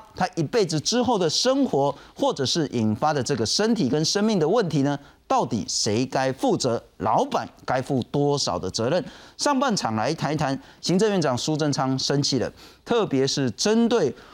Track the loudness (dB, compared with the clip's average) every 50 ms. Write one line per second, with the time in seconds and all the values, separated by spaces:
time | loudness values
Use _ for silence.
0 | -4 -10 -6 -4 -4 -4 -2 -2 -4 0 0 0 0 0 0 -2 -2 0 0 0
1 | 2 2 2 2 2 0 0 0 2 2 2 2 2 2 2 2 0 0 -2 -4
2 | -12 -14 -6 -2 0 0 0 0 -2 -2 0 0 -2 -2 0 0 0 0 0 0
3 | 0 0 0 0 -2 -2 -2 -2 -2 -2 0 0 0 2 2 2 0 0 0 0
4 | 0 0 0 0 0 0 2 2 2 2 2 2 0 0 0 2 2 2 0 -2
5 | -6 -14 -20 _ _ -2 0 0 0 0 -2 -4 -4 -4 -4 -4 -2 0 0 -2
6 | -2 -2 -2 -2 -2 -2 -2 -2 0 0 0 0 0 -2 -2 -4 -6 -10 _ -6
7 | -2 0 0 0 0 0 -2 -4 -6 -6 -14 -12 -4 -2 -2 -2 -2 -2 -2 -2
8 | -2 -2 -2 0 0 0 0 0 -2 -2 -2 -4 -4 -4 -4 -2 -2 0 0 -2
9 | -4 -4 -12 -20 -20 -20 -10 -4 0 0 2 2 2 0 0 0 -2 -2 0 0
10 | 0 0 -2 -2 -2 -2 -2 -2 -2 -2 -2 -4 -8 -14 -18 -10 -2 0 2 4
11 | 4 4 2 2 2 0 0 0 -2 -2 0 0 0 0 0 0 0 0 0 -2
12 | 0 0 0 0 0 0 0 0 -2 -2 -6 -12 -20 -20 -20 -12 -4 -2 0 0
13 | 0 0 0 0 0 0 0 0 -2 -2 -2 0 0 2 2 4 4 4 2 2
14 | 2 0 -2 -4 -14 -20